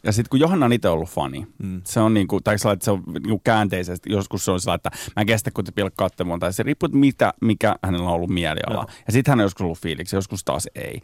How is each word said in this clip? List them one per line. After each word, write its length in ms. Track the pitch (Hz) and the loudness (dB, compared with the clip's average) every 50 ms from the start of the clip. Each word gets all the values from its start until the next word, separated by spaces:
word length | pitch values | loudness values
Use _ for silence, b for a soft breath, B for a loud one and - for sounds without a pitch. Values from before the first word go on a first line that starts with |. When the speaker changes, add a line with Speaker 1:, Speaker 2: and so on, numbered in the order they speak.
| - | -2
Speaker 1:
ja 80 | 107 | 0
sit 160 | 104 110 117 | 0 0 0
kun 120 | - - 131 | 2 2 2
Johanna 260 | 151 165 190 175 131 | 4 4 4 4 4
on 80 | 117 120 | 4 2
ite 160 | 117 - 95 | 2 2 2
ollut 200 | 85 80 78 - | 2 0 -2 -4
fani, 380 | - 85 73 67 67 65 - - - - - | -4 -6 -6 -4 -6 -10 -10 -12 -12 -10 -10
Speaker 2:
Mm. 180 | 95 92 92 92 | -8 -8 -8 -8
Speaker 1:
se 160 | - - 120 | -2 2 4
on 140 | 110 110 110 | 4 6 6
niinku, 280 | 107 95 85 104 92 | 4 2 2 0 0
tai 180 | - 110 107 104 | 0 0 0 2
sillä, 140 | - 113 101 | 2 0 0
että 120 | 92 - | 2 0
se 60 | 113 | 0
on 120 | 101 92 87 - 80 | 0 0 -2 -6 -8
niinku 260 | 73 - 104 110 98 - | -6 -2 -2 -2 0 2
käänteisesti, 680 | 120 113 107 107 95 90 92 90 87 87 87 - - | 4 4 4 4 2 0 -2 -4 -6 -8 -8 -4 -2
joskus 340 | 107 98 98 - - 101 - | -2 -2 -2 -2 -4 -4 -2
se 60 | - | 0
on 80 | 92 90 | -2 0
sillä, 140 | 95 113 87 | 0 0 -2
että 160 | - - 98 B B B B B | -2 -2 -6 B B B B B
mä 60 | 107 | 0
en 40 | 107 | 2
kestä, 240 | 101 113 107 - - | 2 2 2 0 -2
kun 120 | - - 95 | -4 -4 -6
te 60 | - | -4
pilkkaatte 520 | - 104 101 95 - - 101 90 - - 90 | -4 -4 -4 -2 -2 -2 -2 -2 -2 -4 -4
mua, 140 | 87 85 87 | -4 -2 -2
tai 140 | 85 87 95 | -2 -2 -2
se 100 | - 110 | -2 -2
riippuu, 240 | 131 147 - - | -2 -2 -2 -2
että 100 | 151 - | 0 2
mitä, 360 | 139 143 139 123 - 120 98 - _ | 4 4 4 4 2 0 0 0 _
mikä 340 | 117 113 104 - - 107 98 - - | 0 0 2 2 2 0 0 0 -2
hänellä 240 | 95 90 87 87 90 | -2 -2 -2 0 0
on 40 | 87 | 0
ollut 140 | 85 87 90 | 0 0 -2
mieliala. 440 | 92 87 85 78 78 - - - - | -2 0 0 -2 -2 -4 -4 -4 -4
Speaker 2:
Joo. 100 | - - B B B B | -6 -6 B B B B
Speaker 1:
Ja 60 | - 104 | 0 0
sit 140 | 131 131 | 2 4
hän 120 | 151 139 117 | 4 4 4
on 40 | 104 | 2
joskus 180 | 98 - - 95 | 2 0 -2 -4
ollut 140 | 87 82 - | -4 -4 -4
fiiliksi, 360 | - 85 76 67 87 - - | -6 -6 -6 -6 -6 -4 -4
joskus 280 | 95 95 - 107 92 - | -4 -4 -4 -6 -6 -4
taas 240 | - 67 - - - - | -4 -4 -4 -6 -8 -10
ei. 260 | - 64 60 58 - | -10 -10 -10 -10 -12